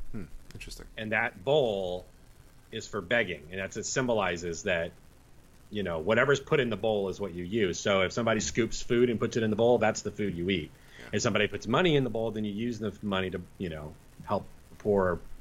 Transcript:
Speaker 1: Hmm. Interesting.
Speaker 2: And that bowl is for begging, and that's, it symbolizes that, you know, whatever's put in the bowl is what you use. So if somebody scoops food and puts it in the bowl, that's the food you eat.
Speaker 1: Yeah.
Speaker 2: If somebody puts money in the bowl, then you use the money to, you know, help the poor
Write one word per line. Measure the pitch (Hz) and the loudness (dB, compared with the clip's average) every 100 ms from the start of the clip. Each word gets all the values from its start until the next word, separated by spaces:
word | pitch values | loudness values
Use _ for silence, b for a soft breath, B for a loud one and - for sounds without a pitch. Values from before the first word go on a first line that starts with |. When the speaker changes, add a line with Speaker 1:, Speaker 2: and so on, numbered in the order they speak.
| - | -6
Speaker 1:
Hmm. | 110 80 - - | -6 -8 -12 -14
Interesting. | - - - - - | -14 -14 -14 -14 -10
Speaker 2:
And | 110 | -2
that | 110 117 101 | 0 0 -2
bowl | 135 151 120 98 90 90 - - - - - - - | 2 4 4 0 -2 -4 -8 -20 -20 -20 -20 -20 -14
is | 113 - | -12 -8
for | 107 | -8
begging, | 87 120 95 85 78 | 0 2 2 -4 -8
and | 92 | -8
that's, | 95 110 | -6 -6
it | - | -4
symbolizes | 143 123 113 92 87 87 82 | 0 2 2 2 0 -4 -4
that, | 101 85 85 - - - - - - - - | 0 0 -2 -8 -20 -20 -20 -20 -20 -20 -10
you | 104 | -4
know, | 92 82 | -2 -2
whatever's | 85 113 143 139 | 2 4 4 2
put | - 147 | 2 0
in | 120 | 2
the | 101 | 0
bowl | 110 104 98 | 0 2 0
is | 92 | -4
what | 98 | -6
you | 87 | -6
use. | 90 113 92 82 | -4 0 0 2
So | 110 95 | 2 4
if | 90 | 4
somebody | - 117 110 | 2 2 2
scoops | - - - - | 0 0 0 -2
food | - 120 120 | 0 4 4
and | 107 | 4
puts | 113 123 | 0 0
it | |
in | 110 | 2
the | 104 | 4
bowl, | 117 117 | 6 6
that's | 110 110 | 4 2
the | 104 | -4
food | - 101 85 | -4 -4 -2
you | 90 | 0
eat. | 92 76 B B B | 0 -2 B B B
Speaker 1:
Yeah. | B | B
Speaker 2:
If | 104 | -2
somebody | 117 104 104 | 2 2 2
puts | 101 101 | 0 0
money | 139 180 147 | 2 4 4
in | |
the | 123 | 2
bowl, | 113 113 | 0 -2
then | 107 | -2
you | 107 | -4
use | 101 120 107 | -4 -4 -4
the | 107 87 | -6 -4
money | 104 95 92 | -2 0 0
to, | 90 87 - | -4 -10 -8
you | 92 | -6
know, | 78 76 - - - | -6 -10 -14 -20 -16
help | - 98 - - - | -4 -4 -4 -14 -20
the | - | -4
poor | 107 101 92 85 - - | 2 4 4 2 -4 -12